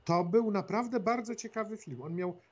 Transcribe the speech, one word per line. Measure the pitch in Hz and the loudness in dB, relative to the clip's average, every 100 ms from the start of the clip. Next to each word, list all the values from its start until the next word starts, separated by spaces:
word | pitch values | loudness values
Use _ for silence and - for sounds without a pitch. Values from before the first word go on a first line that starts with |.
to | - 175 | 2 2
był | 175 220 220 | 4 4 4
naprawdę | 196 - 208 240 240 | 0 0 -2 0 0
bardzo | 196 240 226 226 | 2 0 -2 -6
ciekawy | 226 220 208 220 | -6 -6 -6 -8
film. | 170 123 | -10 -10
On | 147 175 | -6 -4
miał | 180 175 _ | -4 -4 _